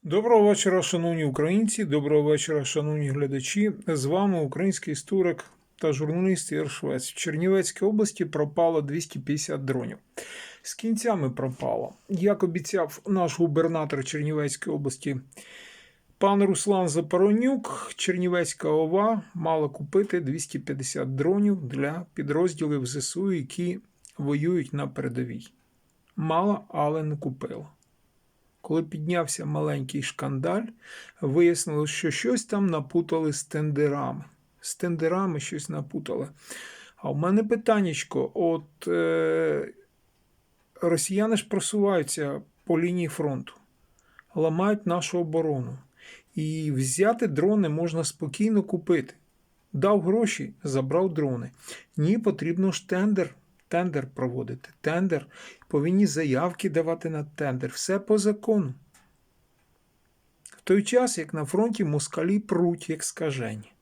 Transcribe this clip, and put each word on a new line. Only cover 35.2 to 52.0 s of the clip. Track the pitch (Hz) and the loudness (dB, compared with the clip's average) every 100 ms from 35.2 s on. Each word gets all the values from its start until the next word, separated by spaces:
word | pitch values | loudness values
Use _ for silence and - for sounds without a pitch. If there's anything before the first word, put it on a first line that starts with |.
| 196 151 | 0 -2
щось | 147 151 147 | -6 -8 -6
напутали. | 151 143 - - - 151 - - - - - - _ | -8 -6 -8 -6 -6 -6 -12 -18 -16 -16 -20 -20 _
А | - | -6
в | 143 | -2
мене | 170 202 | 2 2
питаннячко: | 214 240 233 214 190 151 - 135 131 | 2 0 2 2 2 -2 -4 -4 -4
от, | - 170 165 151 _ - | 0 0 0 -6 _ -2
е, | 175 165 165 160 160 160 147 147 - _ _ _ _ _ _ _ _ _ - | 0 2 0 0 0 0 -2 -4 -12 _ _ _ _ _ _ _ _ _ -4
росіяни | 170 165 - 190 214 220 | 0 0 0 0 2 0
ж | - | 0
просуваються | 202 - 208 202 185 147 - 143 147 - _ | -4 -2 2 2 2 0 -4 -4 -4 -10 _
по | - 165 | 0 0
лінії | 175 180 165 | 2 0 -2
фронту, | - 151 135 - - _ _ _ _ _ _ _ - | -2 -4 -4 -8 -18 _ _ _ _ _ _ _ 0
ламають | 160 160 196 208 202 | 0 2 2 2 0
нашу | 175 170 180 | -2 0 -2
оборону. | 170 160 160 139 120 131 - _ - - _ - | 0 0 0 -2 -4 -10 -16 _ -20 -20 _ -6
І | 156 160 156 | -4 -2 -2
взяти | 131 131 127 196 226 226 | 0 -2 2 2 2 0
дрони | 143 175 214 180 | 2 2 4 2
можна | 151 170 160 | 0 -2 -2
спокійно | - - 156 - 214 214 | -4 -4 -10 0 2 2
купити. | 202 180 - 170 131 - _ _ _ _ _ | 0 -4 2 0 0 -12 _ _ _ _ _
Дав | - 190 208 | 0 4 4
гроші, | 170 214 226 - 139 - | 4 2 2 -2 -8 -10
забрав | 151 135 131 156 190 | -4 -2 0 0 0
дрони. | 156 143 123 123 _ - - - | 0 -2 -2 -8 _ -20 -20 -12
Ні, | - | -2